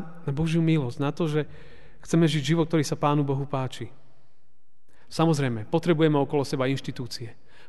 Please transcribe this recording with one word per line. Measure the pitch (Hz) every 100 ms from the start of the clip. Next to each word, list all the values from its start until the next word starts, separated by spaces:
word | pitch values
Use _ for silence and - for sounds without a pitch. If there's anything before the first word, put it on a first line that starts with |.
| 170 -
na | -
Božiu | 139 160 165
milosť, | 165 160 123 120
na | 143
to, | 147 165
že | 151 143 - - - - - -
chceme | 165
žiť | 170 151 131 165
život, | 160
ktorý | 160 135
sa | 131
Pánu | 147 147 139
Bohu | 139
páči. | 139 135 131 - 113 - - - - - - - - - - - -
Samozrejme, | - 165 147 135 113 104
potrebujeme | 165 165 156 160 147
okolo | 139 151 127
seba | 139 131
inštitúcie, | 135 - 135 120 - 117 - - -